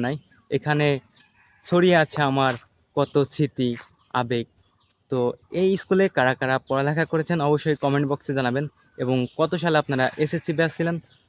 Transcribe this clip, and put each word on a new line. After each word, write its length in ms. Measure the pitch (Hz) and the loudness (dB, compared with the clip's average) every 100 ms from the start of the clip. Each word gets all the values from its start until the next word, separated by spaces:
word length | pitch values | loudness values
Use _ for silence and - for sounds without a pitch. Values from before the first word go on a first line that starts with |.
| 120 | -2
নাই, 100 | 151 - _ - | -6 -12 _ -6
এখানে 360 | 139 151 147 147 139 - _ _ _ _ _ - | -4 -2 0 0 -2 -6 _ _ _ _ _ -2
ছড়িয়ে 320 | 175 180 170 | 2 6 4
আছে 160 | 151 - 143 | 4 0 0
আমার 240 | 135 135 123 - _ _ - | 2 0 -2 -8 _ _ -2
কত 180 | 139 147 135 | 0 0 0
স্মৃতি, 360 | - 147 - 123 117 - _ _ 127 | -2 -4 -2 -4 -4 -12 _ _ -4
আবেগ। 240 | 120 120 113 _ _ _ _ _ - | -2 -4 -6 _ _ _ _ _ -6
তো 80 | 131 120 - - 180 | -2 -2 -4 -8 0
এই 80 | 190 196 | 0 0
স্কুলে 240 | - 190 190 - | 0 2 2 2
কারা 160 | 127 131 | 2 2
কারা 160 | 131 131 - | 0 -2 -2
পড়ালেখা 380 | 135 139 151 160 | -2 0 0 0
করেছেন 260 | 160 151 170 143 | -2 -2 0 0
অবশ্যই 300 | 151 160 147 | 0 0 -2
কমেন্ট 220 | 143 139 143 | 0 0 0
বক্সে 220 | 143 - 135 | -4 -4 -2
জানাবেন 280 | 127 127 147 _ _ - | 0 -2 -4 _ _ -6
এবং 200 | 127 127 123 - | -2 -2 -2 -2
কত 120 | 160 175 | -2 -2
সালে 140 | 165 156 | 0 0
আপনারা 220 | 147 131 127 - | 0 0 0 -2
এসএসসি 280 | 151 170 - 156 | -4 -4 -4 -2
ব্যাচ 140 | 165 - | -2 -2
ছিলেন 180 | 170 170 - _ | -4 -4 -10 _